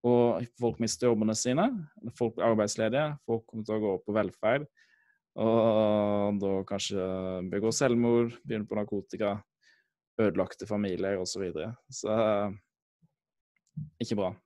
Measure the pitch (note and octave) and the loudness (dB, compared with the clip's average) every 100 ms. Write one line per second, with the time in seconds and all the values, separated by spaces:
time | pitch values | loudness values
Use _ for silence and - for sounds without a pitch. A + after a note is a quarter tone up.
0 | A#2+ A#2+ A#2+ F#2 A#2 _ A#2+ A2+ A#2 - | 4 4 4 2 -6 _ -4 -2 -4 0
1 | B2 A2+ G#2+ G#2+ B2 C3+ A3 A#3 D#3 - | 2 2 2 0 0 0 0 -2 -10 -14
2 | A#2+ - A#2 - A2+ A2 G#2 - A2 B2+ | -16 -4 -4 0 2 4 2 0 0 0
3 | D3+ D3 - A#2 - A2+ G#2+ A2 G#2+ F#2 | -2 -4 -4 -4 -4 -12 -4 -2 0 -2
4 | - G#2+ F#2+ - G#2+ C3+ D3+ _ _ _ | -2 0 -2 0 0 0 -2 _ _ _
5 | _ _ _ - A2 A2+ A2+ G#2+ G#2+ G#2+ | _ _ _ -2 2 4 4 4 4 2
6 | G#2 G#2 G2+ G2+ G2 F#2+ F#2+ G2 - G2+ | 2 2 0 0 0 -2 -4 -6 -4 -4
7 | F#2 F#2 F#2 F#2 F#2 G2+ A2 A#2 C#3 A#2+ | -4 -4 -4 -6 -4 0 0 2 2 4
8 | A#2 A#2 A#2 A#2+ C#3 A2+ G#2 G#2+ G#2 G2+ | 4 4 2 -4 -8 -6 -4 -4 -4 -6
9 | - F#2+ G#2 G2+ - _ _ _ _ _ | -8 -4 -4 -4 -10 _ _ _ _ _
10 | _ - G#2+ F2+ F#2 - G2+ G#2 G2+ F2 | _ 0 2 2 -2 -4 -6 -2 -2 -2
11 | F#2+ G2 F2+ G2 F#2 D#2+ F2+ B2 _ C3 | -2 -2 -4 -6 -6 -6 -8 -10 _ -10
12 | - A2 A2 G#2 G2+ G#2 _ _ _ _ | -2 2 2 2 0 -6 _ _ _ _
13 | _ _ _ _ _ _ _ - - _ | _ _ _ _ _ _ _ -14 -14 _
14 | A#2 G#2 F#2 A2 | -4 -2 -2 -6